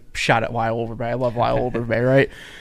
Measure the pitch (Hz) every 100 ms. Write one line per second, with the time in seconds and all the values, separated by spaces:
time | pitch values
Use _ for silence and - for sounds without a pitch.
0 | - - - 117 - 117 113 117 117 113
1 | 117 123 127 120 117 123 123 120 117 113
2 | 123 135 - - - -